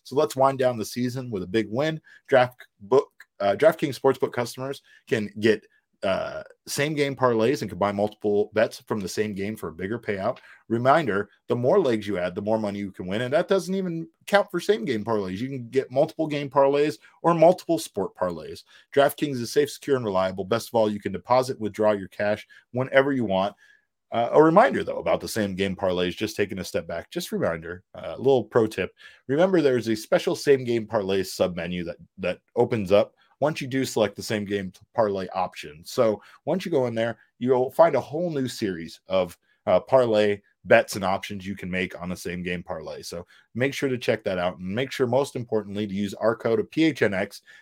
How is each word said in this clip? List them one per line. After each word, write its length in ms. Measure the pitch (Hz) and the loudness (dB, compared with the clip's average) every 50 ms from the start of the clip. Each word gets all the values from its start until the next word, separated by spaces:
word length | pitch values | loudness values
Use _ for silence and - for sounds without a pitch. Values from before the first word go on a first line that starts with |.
So 140 | _ - 127 | _ -6 -2
let's 200 | 147 151 151 - | -2 -2 0 2
wind 220 | 131 135 135 135 127 | 2 2 2 2 2
down 180 | 127 127 120 | 0 0 0
the 80 | 110 101 | -2 -6
season 460 | - - 120 123 127 120 135 127 123 | -6 -6 -4 -4 -4 -4 -6 -8 -6
with 120 | 110 92 | -6 -6
a 40 | 87 | -4
big 220 | 90 98 113 104 98 | -2 -2 -2 -2 -2
win. 300 | 107 127 151 160 160 156 - _ - - _ | -2 -2 -2 -2 -4 -6 -10 _ -20 -20 _
Draft 400 | - 139 123 127 123 - - - _ _ _ | 2 4 4 4 2 -2 -8 -20 _ _ _
book, 300 | 101 98 127 - - - _ - - _ _ - | 0 2 4 4 4 2 _ -20 -20 _ _ -2
uh, 140 | 101 101 95 85 | 0 0 2 4
DraftKings 400 | 147 165 170 - 165 143 123 - | 4 4 4 4 -2 -4 -2 0
Sportsbook 340 | - 135 127 - 131 113 | 2 0 2 2 -2 -2
customers 500 | - 123 120 120 - 131 131 135 139 - - _ _ _ _ - | -2 -4 -4 -4 -8 -10 -10 -10 -10 -12 -16 _ _ _ _ -2
can 220 | 123 113 104 98 - 107 | -2 -2 -2 -4 -2 2
get, 240 | 104 113 104 - - _ _ _ _ _ _ _ | 4 4 4 2 -2 _ _ _ _ _ _ _
uh, 400 | - 95 92 82 80 - - 78 - - _ _ _ | -2 -2 0 -2 -2 -6 -8 -10 -14 -16 _ _ _
same 280 | - - 143 143 156 156 | -8 -4 -4 -2 -2 -2
game 220 | 147 139 139 135 | -2 -2 -2 0
parlays 460 | - 131 123 117 110 110 123 147 131 | 2 2 2 4 4 2 2 2 0
and 80 | 110 95 | -4 -6
combine 260 | 90 87 98 101 101 | -2 -2 0 0 0
multiple 540 | 101 104 107 - _ - 104 104 101 104 - | 0 -2 -2 -2 _ -2 2 2 2 2 2
bets 300 | - 107 113 - - - - | 2 2 2 2 -2 -6 -8
from 140 | - 117 107 | -6 -6 -4
the 80 | 95 87 | -6 -4
same 260 | - 107 107 107 101 | -4 -4 -4 -4 -4
game 220 | 95 98 104 110 | -6 -6 -6 -8
for 120 | - 95 85 | -8 -10 -12
a 40 | |
bigger 260 | 80 82 92 95 117 113 | -10 -8 -8 -8 -8 -6
payout. 400 | - 110 101 95 98 120 135 - - - - - _ - | -6 -6 -6 -4 -4 -4 -4 -6 -12 -20 -20 -18 _ -4
Reminder, 640 | 113 120 123 131 143 170 151 107 92 98 101 - _ _ _ - | -2 2 4 4 4 4 4 2 0 0 -2 -4 _ _ _ -4
the 80 | 123 | -2
more 240 | 123 123 139 185 208 | 0 2 4 4 4
legs 260 | 165 127 117 107 98 | 4 2 0 0 -2
you 120 | 101 95 87 | -4 -4 -2
add, 160 | 87 92 87 | -4 -4 -4
the 80 | 107 | -4
more 160 | 101 110 113 110 | -2 0 0 0
money 200 | 107 101 101 101 | 0 -4 -4 -6
you 140 | 101 95 | -8 -8
can 140 | - - 95 | -10 -10 -6
win. 160 | 90 98 113 | -4 -4 -4
And 100 | 123 123 | -2 0
that 160 | 143 165 180 - | 0 0 0 0
doesn't 260 | 196 190 165 180 190 | 0 0 0 -2 -4
even 320 | 190 185 180 165 165 165 - _ _ _ | -4 -4 -4 -6 -8 -8 -12 _ _ _
count 240 | - 202 202 196 196 | 0 2 2 2 0
for 100 | - 175 | -4 -2
same 240 | - - 208 226 220 | 0 0 0 0 -2
game 200 | - 117 107 101 | -4 -4 -4 -2
parlays. 340 | 117 110 104 98 92 95 98 | -2 -2 -2 -2 -4 -6 -6
You 100 | 127 135 | -6 -8
can 200 | 139 131 120 113 | -8 -10 -10 -4
get 200 | 123 131 127 - | -2 -2 -2 0
multiple 360 | 127 135 156 156 - - 160 | 0 0 0 0 0 -4 -4
game 240 | 151 147 143 147 135 | -4 -4 -4 -6 0
parlays 480 | - 143 139 139 143 143 147 151 147 - - _ _ _ | 2 4 4 4 4 2 2 0 -2 -4 -12 _ _ _
or 100 | - 165 170 | 0 2 4
multiple 440 | 160 156 175 180 - - - 165 160 | 6 6 6 6 4 0 -2 -2 -2
sport 360 | - - - 101 92 - - | -4 -6 -6 -4 -4 -4 -4
parlays. 500 | - 92 90 85 78 76 73 87 - - _ - - _ _ - | -4 -4 -4 -4 -6 -10 -12 -14 -16 -18 _ -20 -20 _ _ 2
DraftKings 460 | 139 139 147 - - 151 147 135 120 | 4 4 4 2 -2 -4 -4 -2 -4
is 120 | 117 - | -6 0
safe, 180 | - 147 147 - | 2 2 2 2
secure, 260 | - - - 147 135 | -2 -6 -2 0 0
and 80 | 127 120 | 0 2
reliable. 400 | 104 95 92 95 95 92 98 92 | 0 0 2 0 0 -2 -4 -4
Best 240 | 95 117 113 - - | -2 -2 -2 -2 0
of 60 | 120 | 0
all, 160 | 113 110 107 | 2 2 2
you 100 | 104 104 | 0 -4
can 120 | - 101 | -6 -6
deposit, 460 | 95 85 - - 123 127 131 123 131 - | -8 -8 -2 2 2 2 2 0 -4 -6
withdraw 340 | 107 104 104 - 107 107 | -8 -6 -2 2 2 2
your 160 | 107 98 92 - | 2 0 -4 -8
cash 380 | - - 104 104 107 - - _ - - _ _ | -6 -4 -2 -2 -2 -2 -6 _ -20 -20 _ _
whenever 400 | - 123 131 135 - 135 135 143 | -6 -6 -2 2 4 4 4 4
you 120 | 139 127 113 | 2 0 0
want. 300 | 95 95 92 98 101 - _ _ _ _ _ _ _ _ _ _ _ | 0 0 0 0 -2 -4 _ _ _ _ _ _ _ _ _ _ _
Uh, 160 | - 117 117 - | -2 -2 0 4
a 100 | - 147 | 6 6
reminder, 420 | 156 160 165 208 247 277 - 101 95 | 8 8 8 6 6 6 2 -2 -4
though, 140 | 104 - - | -4 -6 -4
about 220 | - 85 87 87 | -2 0 0 0
the 80 | 87 85 | -2 -4
same 260 | - 113 104 98 92 | -4 -2 -2 -2 -2
game 180 | 90 98 95 92 | -2 -2 -2 -2
parlays, 400 | - 98 92 90 90 90 90 85 | -2 -2 -2 0 0 -2 -2 -2
just 220 | - 110 104 - | -4 -6 -4 -2
taking 240 | - 104 92 101 92 | -4 -4 -4 -4 -8
a 40 | 87 | -8
step 220 | - - 92 82 | -6 -6 -6 -6
back, 240 | 82 85 82 - - | -6 -8 -10 -10 -10
just 220 | - 175 180 - | -10 -10 -8 -6
reminder, 500 | 226 196 127 87 85 80 80 82 90 95 - _ - | -4 -4 -2 -2 -2 -4 -8 -12 -14 -14 -16 _ -18
uh, 200 | 85 87 87 80 | -14 -12 -12 -8
a 20 | 87 | 0
little 260 | 113 135 135 123 107 | 2 4 4 4 2
pro 220 | - - 123 110 | 2 2 2 2
tip. 280 | 110 - - 90 - _ _ - - - _ _ | 2 0 -4 -6 -6 _ _ -20 -20 -20 _ _
Remember, 340 | - 139 156 180 196 190 165 | -2 0 2 2 4 4 4
there's 280 | 143 135 127 120 107 113 | 4 4 2 2 0 -2
a 80 | 110 | -2
special 400 | 110 - - 180 175 - 185 160 | -4 0 0 0 0 0 -2 -4
same 260 | - - 147 139 131 | 0 2 4 4 4
game 240 | 127 117 120 117 107 | 2 0 -2 -2 -2
parlay 380 | 104 117 110 95 95 98 95 92 | -2 -2 -2 0 0 0 0 -2
sub 320 | - - - 98 90 87 | -2 -2 -2 -2 0 -2
menu 280 | 87 85 90 90 90 85 | -4 -6 -6 -6 -6 -6
that, 120 | 85 - - - - _ 95 | -8 -10 -12 -16 -20 _ -6
that 200 | 92 90 90 - _ _ - | -6 -4 -4 -6 _ _ -2
opens 380 | 117 123 120 123 110 98 87 | 0 0 0 0 -2 2 4
up 220 | 101 104 - - _ _ _ _ _ - | 4 4 4 2 _ _ _ _ _ -2
once 200 | 135 151 151 - | -2 -2 -2 -4
you 60 | 151 | -6
do 180 | 127 131 135 127 | -4 -2 -2 -2
select 320 | 123 - 120 123 120 - | -2 0 0 0 0 0
the 60 | 101 | -6
same 220 | 95 - 117 104 104 | -6 -4 -4 -4 -4
game 280 | 95 101 101 98 90 - _ _ _ - | -4 -4 -4 -6 -8 -12 _ _ _ -2
parlay 320 | 120 110 104 98 95 92 - - | 0 0 0 -2 -4 -6 -6 -4
option. 480 | 92 92 92 - - - 76 73 80 87 | -4 -4 -4 -6 -12 -16 -16 -18 -18 -18
So 380 | - - 127 120 110 101 - - - - _ _ | -4 0 2 2 2 0 -2 -8 -16 -20 _ _
once 200 | 139 170 190 - | -4 -4 -4 -2
you 60 | 175 | -2
go 160 | 165 139 127 | -2 0 0
in 80 | 117 113 | 0 -2
there, 240 | 113 117 117 113 - _ _ _ - | -2 -4 -4 -6 -8 _ _ _ -4
you'll 320 | 123 127 131 123 127 - | 0 2 2 2 2 2
find 220 | - - 165 165 143 | 4 4 6 6 4
a 60 | 120 | 0
whole 300 | - - 139 160 180 175 | -2 -4 -4 -4 -4 -4
new 180 | 156 139 127 120 | -2 -4 -4 -4
series 520 | - - 117 98 90 82 80 78 - - _ - | -4 -4 -4 -4 -4 -4 -8 -12 -14 -16 _ -2
of, 280 | 95 95 90 85 - - _ _ _ _ _ | 0 0 0 -2 -6 -14 _ _ _ _ _
uh, 140 | 107 107 107 | 4 4 4
parlay 600 | - - 135 131 123 113 107 107 107 104 101 101 _ _ _ _ - | 6 6 4 6 6 6 4 4 4 4 2 -2 _ _ _ _ 2
bets 320 | 90 120 117 113 - - | 6 6 6 6 2 -2
and 80 | 107 95 | -2 -2
options 400 | 92 95 95 - - 104 98 92 | 0 -2 -2 -4 -8 -10 -10 -10
you 120 | 98 98 | -10 -10
can 140 | - 98 90 | -10 -8 -6
make 300 | 90 92 92 90 - - | -4 -4 -4 -4 -6 -8
on 80 | 90 90 | -10 -8
the 80 | 90 | -8
same 260 | - - 90 87 90 | -8 -8 -8 -8 -6
game 200 | 87 90 90 87 | -6 -6 -6 -6
parlay. 400 | 85 - 85 80 76 76 73 67 | -8 -10 -12 -12 -12 -12 -14 -14
So 240 | - - 87 87 - - _ _ _ _ - | -14 -12 -12 -12 -14 -16 _ _ _ _ -4
make 200 | 113 131 139 135 | -2 -2 -2 -2
sure 140 | - 143 135 | -2 -2 -2
to 100 | 127 120 | -2 -2
check 240 | - - 113 - - | 0 -2 -2 0 -2
that 140 | 101 92 90 | -2 -2 0
out, 200 | 87 90 78 - | -2 -2 -4 -6
and 160 | 92 92 101 | -8 -6 -4
make 180 | 123 139 131 | -4 -4 -4
sure, 140 | - - 131 117 | -2 -2 0 2
most 280 | 123 135 139 - - | 2 0 0 -2 -4
importantly, 500 | 127 120 - 113 107 98 101 98 104 110 | -10 -6 -4 -2 -4 -2 -4 -6 -6 -4
to 80 | 98 95 | -4 -4
use 200 | 101 101 98 98 | -4 -4 -4 -4
our 220 | - 104 113 117 | -2 0 0 0
code 240 | - - 117 113 107 | 0 0 0 0 0
of 100 | 95 - | -2 -2
P 140 | - 156 160 | 0 0 0
H 180 | 160 135 - | 0 2 2
N 100 | 120 101 | 0 0
X 300 | 98 92 101 101 - - _ - - - | 0 -2 -4 -6 -8 -14 _ -20 -20 -18